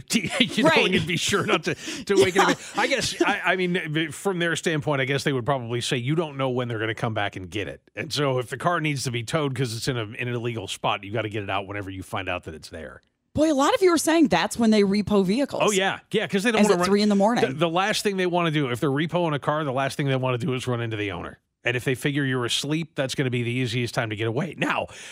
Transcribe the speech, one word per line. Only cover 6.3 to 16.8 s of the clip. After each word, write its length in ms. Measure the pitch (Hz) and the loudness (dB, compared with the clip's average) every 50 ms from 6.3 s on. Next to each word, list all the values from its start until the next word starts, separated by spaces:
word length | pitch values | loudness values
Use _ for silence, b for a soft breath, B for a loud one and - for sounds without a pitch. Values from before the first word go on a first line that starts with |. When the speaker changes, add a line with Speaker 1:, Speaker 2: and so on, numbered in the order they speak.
| 139 | -4
Speaker 1:
know 120 | 139 135 131 | -2 -2 0
when 180 | 123 127 123 | 0 0 -2
they're 100 | 120 120 107 | -2 -2 -4
gonna 140 | 110 110 107 | -2 -4 -2
come 220 | - - 117 110 | -2 -4 -2 -2
back 200 | 107 101 101 - | -2 -2 -4 -4
and 140 | 101 92 87 | -8 -12 -8
get 180 | 82 104 95 | -6 -6 -6
it." 140 | 71 62 - _ _ _ | -6 -10 -14 _ _ _
And 180 | - - 156 - | -10 -8 -6 -2
so 240 | 131 147 139 127 | -2 0 0 0
if 120 | 127 123 - | -2 -2 -6
the 80 | 139 | -10
car 220 | 120 - 175 175 165 | -4 -2 -2 0 0
needs 240 | 156 156 147 131 - | 0 -2 -2 -2 -4
to 60 | 135 | -4
be 120 | 117 120 113 | -4 -4 -4
towed 320 | - - 160 147 139 131 | -2 -2 -2 0 -2 -2
'cause 200 | 123 135 117 113 | -2 -4 -4 -4
it's 120 | 113 - | -4 -4
in 100 | - 131 | -2 -2
a, 60 | 120 110 | -2 -4
in 240 | 101 117 - 127 | -6 -6 -6 -6
an 80 | 123 123 | -4 -4
illegal 320 | 120 113 123 117 113 92 | -4 -4 -4 -4 -6 -6
spot, 360 | - - - - 135 107 101 101 | -8 -8 -4 -2 -2 -2 -2 -4
you 80 | 98 | -4
gotta 180 | 104 117 107 107 | -4 -2 -2 -2
get 120 | 101 110 | -4 -4
it 80 | 101 98 | -4 -2
out 160 | 95 98 101 | -2 -4 -4
whenever 240 | 95 101 104 98 95 | -4 -8 -8 -8 -8
you 140 | 98 95 90 | -10 -10 -10
find 260 | - - 101 92 92 | -8 -6 -6 -4 -4
out 140 | 90 90 - | -4 -4 -6
that 100 | - 78 | -10 -14
it's 160 | 78 - - | -14 -14 -14
there. 320 | - 82 78 - - - _ _ _ _ _ _ _ | -14 -14 -14 -14 -16 -18 _ _ _ _ _ _ _
Speaker 2:
Boy, 180 | 254 302 320 | 2 2 4
a 40 | 302 | 4
lot 180 | 262 277 330 494 | 4 4 4 4
of 80 | - | 4
you 100 | 381 359 | 4 6
are 60 | 339 | 4
saying 300 | 302 - 320 311 339 311 | 4 4 4 6 6 6
that's 300 | 190 185 165 170 220 - - | 6 6 2 2 0 0 2
when 100 | 233 220 | 4 4
they 140 | 220 214 202 | 6 6 4
repo 420 | 190 190 208 196 - 208 202 196 | 4 2 0 2 2 4 4 4
vehicles. 380 | 175 202 262 285 - - - 156 | 4 2 0 0 -2 0 0 2
Speaker 1:
Oh, 60 | 202 | 2
yeah. 280 | 214 185 190 190 120 - - _ | 2 2 0 0 -2 -4 -8 _
Yeah, 160 | - 214 202 | -2 -2 0
'cause 160 | 139 180 202 185 | 2 0 2 2
they 80 | 226 | 4
don't 100 | 220 208 | 4 4
Speaker 2:
Is 40 | 208 | 6
Speaker 1:
wanna 100 | 202 196 | 6 6
Speaker 2:
it 40 | 175 | 4